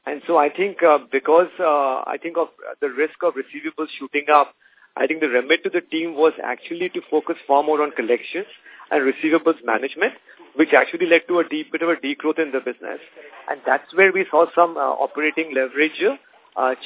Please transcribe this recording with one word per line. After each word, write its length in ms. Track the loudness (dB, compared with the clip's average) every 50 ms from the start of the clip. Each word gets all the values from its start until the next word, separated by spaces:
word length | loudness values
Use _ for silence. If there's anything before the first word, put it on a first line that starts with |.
| _ -10
And 160 | -10 -10 -4
so 120 | 0 2 2
I 120 | 2 2
think, 320 | 0 -2 -4 -4 -2 2
uh, 160 | 4 4 4 4
because, 540 | 2 -2 -4 -4 2 4 4 4 4 2 -2 -2
uh, 420 | 0 0 2 2 2 0 -2 -2 -6 -8
I 100 | -8 -8
think 160 | -8 -8 -4
of 140 | -4 -6 -6 _ _ -16 -16 -8 -6
the 80 | -6 -6
risk 320 | -2 -2 -4 -4 -2 _
of 140 | -2 -2 -2
receivables 540 | -2 -8 -10 -14 -12 -12 -12 -8 -8 -10 -10 -10 -14
shooting 320 | -14 -6 -6 -6 0 4
up, 240 | 4 4 4 2 -4 _ _ _ _ _ _ _ _
I 120 | 0 0 0
think 140 | 2 2
the 60 | 0 0
remit 360 | 0 0 2 2 0 0 0
to 80 | -2
the 100 | -4 -4
team 320 | -4 _ -6 -6 -6 -6 0
was 200 | 2 2 2 2 0 -4
actually 440 | -8 -8 -8 -10 -12 -8 -8 -8 -6
to 120 | -6 -8 -8 -2
focus 260 | -2 -2 -2 -2 -6 -8 -2 2
far 160 | 2 2 4
more 180 | 2 0 0
on 80 | -2 -2 -4
collections 520 | -6 -2 0 -2 -2 -2 -8 -10 -10 -10 -10 -16 -20 _ -20 -20 -20 -10 -4
and 100 | -2 0
receivables 640 | 0 0 0 0 0 0 0 2 2 0 -2 -2 -2
management, 480 | -4 -2 -2 -4 -6 -4 -4 -4 -4 -4 -8 _ _ -20 _ -20 -14 _
which 160 | -2 0 4
actually 360 | 4 4 4 2 -2 -4 0 2
led 200 | 2 2 2 0
to 100 | -2 -2
a 40 | -2
deep, 280 | -2 -6 -8 -8 -8
bit 100 | -8 -4
of 80 | -2 -2
a 60 | -2
degrowth 420 | -2 -4 -8 -8 -4 -4 -4 -2 -2
in 140 | -4 -4
the 80 | -4 -6
business. 400 | -6 -6 -10 -10 -12 -12 -12 -12 -16 -20 _ -20 -20 -20 -20 -18 -10 -10
And 100 | -10 -6 -2
that's 260 | 0 0 0 -2 -4 2
where 160 | 4 4 4
we 160 | 4 0 -2 0
saw 160 | 2 2 2 4 4
some, 240 | 2 2 2 2 -2
uh, 40 |
operating 680 | -4 -4 -2 -2 -4 -4 -4 -2 -2 -2 -2 -2 -6 -4
leverage, 480 | -2 -4 -4 -2 -2 -2 -2 -2 0 -2 -2 -2 -2 -2 _ _ _ _ _ _ _
uh, 200 | -2 -2 -2 -2 -4 -4